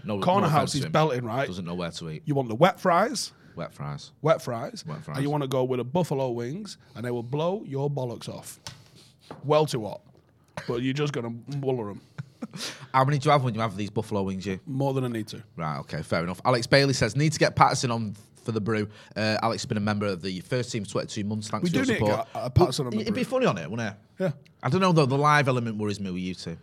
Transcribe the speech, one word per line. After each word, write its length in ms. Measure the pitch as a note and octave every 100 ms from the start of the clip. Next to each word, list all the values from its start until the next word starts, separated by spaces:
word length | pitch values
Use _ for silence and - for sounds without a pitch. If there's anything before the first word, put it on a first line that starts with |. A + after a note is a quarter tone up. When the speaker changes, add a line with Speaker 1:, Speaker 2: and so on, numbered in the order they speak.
Speaker 1:
No, 160 | - G2+
Speaker 2:
Corner 220 | - G3 D#3+
Speaker 1:
no 20 |
Speaker 2:
House 60 | D3+
Speaker 1:
offense 180 | C3+ C#3+
Speaker 2:
is 60 |
Speaker 1:
to 40 | B2+
him. 40 |
Speaker 2:
belting, 320 | D#3+ D#3+ B2
right? 240 | A#2 B2+ C#3
Speaker 1:
Doesn't 160 | F#2
know 120 | E2+ F2+
where 160 | E2+
to 180 | - E2
eat. 140 | D#2 -
Speaker 2:
You 100 | C#3
want 140 | A#2+
the 60 | A2
wet 220 | F#3 -
fries? 520 | F#3 F3 A#3 A#3 - - - -
Speaker 1:
Wet 180 | -
fries. 380 | - C#3+ C#3+ - -
Speaker 2:
Wet 200 | D3+ -
fries. 440 | C3+ A#2 C3+ G3 D#3
Speaker 1:
Wet 160 | -
fries. 120 | - C#3+
Speaker 2:
And 60 |
you 60 | C#3+
wanna 180 | D3 C3+
go 160 | C3
with 160 | B2+ B2+
a 40 | B2
buffalo 440 | F3 D#3+ C3+ C3
wings, 460 | A#2+ A#2+ F3+ G3+ - - -
and 100 | B2
they 40 |
will 120 | A#2+
blow 400 | A#2+ D3 E3+ G#3 -
your 240 | C3+ C#3+
bollocks 380 | C#3 B2 A2+ -
off. 320 | F#2 - - - - - - - _ - - C#3
Well 200 | D#3 D#3
too 200 | B2 G2+
hot. 160 | - _ - _ _ _ - -
But 140 | A#2+
you're 120 | C3
just 200 | C#3+ C#3+
gonna 200 | C3+ A#2 A#2 C3 C#3+
muller 320 | C3 B2+ G#2
'em. 100 | G2 - - - - -
Speaker 1:
<laughs> 460 | - - - C3+
How 120 | C3 C3
many 120 | D3
do 100 | D3+
you 40 |
have 120 | D3 B2+
when 100 | A2
you 60 |
have 160 | A2+ F#2+
these 120 | G2+
buffalo 340 | A2 G#2 G#2
wings, 220 | F#2+ F#2+ G2
you? 140 | F#2 -
Speaker 2:
More 260 | C3 C#3
than 120 | C3+ B2
I 20 |
need 200 | A2+ G#2+
to. 120 | - - E2+
Speaker 1:
Right, 220 | D#2+ C#2+
okay, 220 | - D2+
fair 200 | - E2+
enough. 180 | E2+ F2+
Alex 240 | B2 B2+ A#2
Bailey 260 | C#3 C#3
says, 220 | C3 A2+ C#3
"Need 160 | D#3
to 60 | D#3
get 160 | D#3 -
Patterson 360 | C3+ - B2
on 240 | A#2 G#2+ G2+ - _
for 80 | -
the 80 | A2
brew." 280 | G2+ G#2+ G#2 - - -
Uh, 220 | A2 G#2+
Alex 200 | A2+ G2+
has 40 | -
been 100 | G#2+
a 40 |
member 240 | G#2+ G#2 G#2
of 140 | F2+
the 200 | G2 F#2
first 280 | - B2+ A#2+
team 120 | A#2
for 80 | F#2+
twenty-two 320 | - - G#2+
months. 240 | G2+ G#2+ G#2+
Thanks 140 | A2
Speaker 2:
We 60 | F3
Speaker 1:
for 60 | E3
your 80 | C4
Speaker 2:
do 60 |
need 60 | G3+
to 60 | G#2
Speaker 1:
support. 200 | G#2 -
Speaker 2:
get 100 | A#2
a 60 | B2+
Patterson 380 | - F3 - B2
on 40 |
the 80 | D#3
Speaker 1:
It'd 120 | A3+
be 80 | A3
Speaker 2:
brew. 60 | A#3+
Speaker 1:
funny 160 | C4 G#3+
on 120 | G2
it, 140 | D#2
wouldn't 180 | A#2 A2
it? 340 | - _ -
Speaker 2:
Yeah. 80 | F#3 - - -
Speaker 1:
I 80 | B2+
don't 120 | F3+
know, 100 | F#3+
though. 140 | D#3+ B2+
The 120 | C#3
live 300 | D3 D3 C3+
element 300 | B2+ A#2 G#2+
worries 220 | G#2 G2+
me 100 | F#2+
with 100 | F2+
you 140 | F#2 F2
two. 220 | - E2